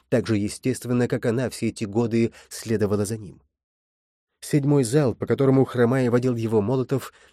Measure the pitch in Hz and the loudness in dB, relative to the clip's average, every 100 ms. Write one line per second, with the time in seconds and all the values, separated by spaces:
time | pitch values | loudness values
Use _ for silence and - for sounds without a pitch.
0 | - 123 95 107 101 - 131 123 120 123 | -2 -2 0 0 -2 -4 -4 -4 -2 -2
1 | 120 127 131 113 120 - 113 - 110 101 | 0 -2 -2 -2 -4 -4 -6 -4 -4 -2
2 | 117 113 113 - - - 113 110 104 101 | 0 2 0 -2 -20 -14 -4 -2 0 0
3 | 104 110 98 - _ _ _ _ _ _ | -2 -6 -12 -20 _ _ _ _ _ _
4 | _ _ _ _ - 151 139 147 117 139 | _ _ _ _ -2 0 4 2 2 2
5 | 135 95 123 117 135 131 127 123 117 131 | 0 -2 -2 0 4 4 4 2 2 2
6 | 127 123 127 120 113 110 101 131 120 131 | 2 2 0 -2 0 0 2 0 -2 -4
7 | - _ _ | -6 _ _